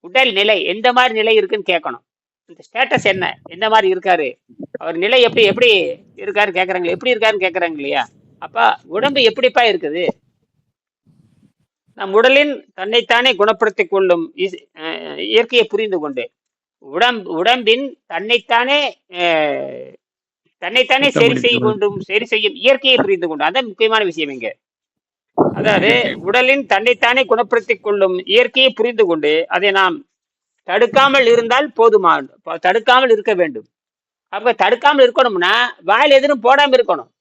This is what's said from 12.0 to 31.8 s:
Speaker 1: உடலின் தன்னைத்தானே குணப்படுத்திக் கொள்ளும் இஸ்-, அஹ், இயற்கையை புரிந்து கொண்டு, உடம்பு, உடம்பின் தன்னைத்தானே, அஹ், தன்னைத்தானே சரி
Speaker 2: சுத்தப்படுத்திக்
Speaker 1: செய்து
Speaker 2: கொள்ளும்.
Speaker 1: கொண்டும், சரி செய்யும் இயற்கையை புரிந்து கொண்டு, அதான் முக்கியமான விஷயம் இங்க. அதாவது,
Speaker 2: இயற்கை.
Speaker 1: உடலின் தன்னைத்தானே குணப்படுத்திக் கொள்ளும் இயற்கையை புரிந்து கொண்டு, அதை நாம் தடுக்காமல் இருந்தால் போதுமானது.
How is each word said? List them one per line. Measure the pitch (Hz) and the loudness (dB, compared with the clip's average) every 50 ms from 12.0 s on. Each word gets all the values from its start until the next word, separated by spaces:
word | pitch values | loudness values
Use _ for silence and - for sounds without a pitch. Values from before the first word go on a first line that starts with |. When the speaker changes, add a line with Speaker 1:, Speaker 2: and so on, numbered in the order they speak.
| 202 196 | -10 0
Speaker 1:
உடலின் | 190 214 233 254 269 277 294 294 269 - - _ _ | 2 2 4 4 4 4 2 0 -4 -10 -12 _ _
தன்னைத்தானே | - 185 202 226 240 208 - 233 233 247 262 233 | -10 -8 -2 -2 -2 0 0 0 2 2 0 2
குணப்படுத்திக் | 175 202 214 220 - 233 214 196 - 196 160 | 2 2 0 2 0 -2 -2 -2 -4 -4 -2
கொள்ளும் | 196 196 190 185 175 170 165 160 _ | 0 0 2 2 0 0 -2 -8 _
இஸ்-, | - 185 190 180 - _ _ _ | -6 -6 -6 -6 -12 _ _ _
அஹ், | 160 156 160 165 165 165 156 147 147 | -14 -12 -10 -10 -10 -12 -14 -10 -10
இயற்கையை | 185 208 214 220 247 233 247 240 214 | -6 0 0 0 0 2 0 0 0
புரிந்து | - 202 202 220 214 190 170 | 0 -2 -4 -4 -4 -4 -6
கொண்டு, | 151 147 135 127 117 123 _ _ _ _ _ _ _ _ _ _ _ | -6 -6 -8 -8 -10 -10 _ _ _ _ _ _ _ _ _ _ _
உடம்பு, | 139 139 175 226 247 240 220 185 185 | -10 -4 0 0 0 0 -4 -8 -8
உடம்பின் | 170 160 185 220 247 254 226 208 226 254 277 269 - _ _ | -6 -2 0 0 0 0 0 0 0 0 -2 -10 -12 _ _
தன்னைத்தானே, | _ 165 165 196 220 240 233 _ - 233 233 247 262 285 294 285 247 - _ _ _ 185 | _ -10 -10 -4 -2 -4 -4 _ -2 -2 0 0 0 -2 -2 -2 -4 -8 _ _ _ -8
அஹ், | 175 175 175 165 156 151 147 139 135 139 135 131 123 131 131 135 _ _ _ _ _ _ _ _ _ _ _ _ _ | -4 -2 0 0 0 0 -2 -4 -6 -8 -10 -12 -14 -16 -18 -20 _ _ _ _ _ _ _ _ _ _ _ _ _
தன்னைத்தானே | 175 180 214 254 254 - 262 269 285 277 | -12 -2 0 0 2 2 0 2 2 0
சரி | - | 2
Speaker 2:
சுத்தப்படுத்திக் | - 233 233 240 254 247 | 2 2 2 2 0 0
Speaker 1:
செய்து | 240 240 233 | 0 0 0
Speaker 2:
கொள்ளும். | 247 214 214 202 | 0 -2 -2 0
Speaker 1:
கொண்டும், | 208 208 202 196 | -2 -2 -2 -6
சரி | 190 - 190 214 240 | -8 -4 -4 -4 -2
செய்யும் | 226 226 220 214 202 156 | -2 -4 -2 -2 -4 -4
இயற்கையை | - 196 254 269 262 - 262 254 | 0 2 2 2 2 2 2 2
புரிந்து | 240 - 196 196 175 170 165 | 2 2 0 -2 -2 -2 -6
கொண்டு, | 156 147 147 | -4 -2 -4
அதான் | 160 190 262 262 220 | -2 -2 -2 -6 -6
முக்கியமான | 185 _ 226 220 220 220 208 | -4 _ 0 0 2 0 0
விஷயம் | 185 160 165 156 143 | -2 -4 -6 -8 -8
இங்க. | 135 127 127 131 - _ _ _ _ _ _ _ _ _ _ _ _ _ _ _ _ | -8 -8 -10 -10 -10 _ _ _ _ _ _ _ _ _ _ _ _ _ _ _ _
அதாவது, | - - 175 - - - 214 208 185 175 | -2 -2 -2 -2 -4 -2 0 0 2 2
Speaker 2:
இயற்கை. | 214 233 247 233 202 - | 2 2 2 0 -4 -6
Speaker 1:
உடலின் | - 160 185 202 247 254 254 269 277 269 | -6 -6 -2 0 0 2 2 0 0 0
தன்னைத்தானே | - 202 196 220 240 240 - - 233 247 262 262 | 0 -2 0 2 0 0 2 2 2 2 0 0
குணப்படுத்திக் | 190 247 220 240 - 247 233 226 - 226 190 | 0 0 -2 0 0 -2 -2 -2 -2 -6 -4
கொள்ளும் | _ 214 208 202 196 185 185 180 185 | _ -4 0 0 0 0 0 -4 -4
இயற்கையை | - 196 226 247 240 - 262 262 262 | 0 2 2 2 2 0 2 2 2
புரிந்து | 262 - 220 240 240 214 214 | 2 0 -4 -2 2 0 0
கொண்டு, | 175 170 156 147 147 151 160 170 - | 0 0 -2 0 0 0 0 -2 -2
அதை | 185 180 190 202 | -2 0 0 2
நாம் | 196 196 190 185 170 147 - _ _ _ _ _ _ _ _ _ _ _ _ | 2 2 2 2 0 -4 -14 _ _ _ _ _ _ _ _ _ _ _ _
தடுக்காமல் | - 180 208 240 226 - 269 269 277 269 277 254 | -4 0 2 2 2 4 2 4 4 4 4 4
இருந்தால் | 233 240 233 233 226 240 262 302 277 | 4 4 2 2 2 0 0 0 -2
போதுமானது. | _ - | _ 2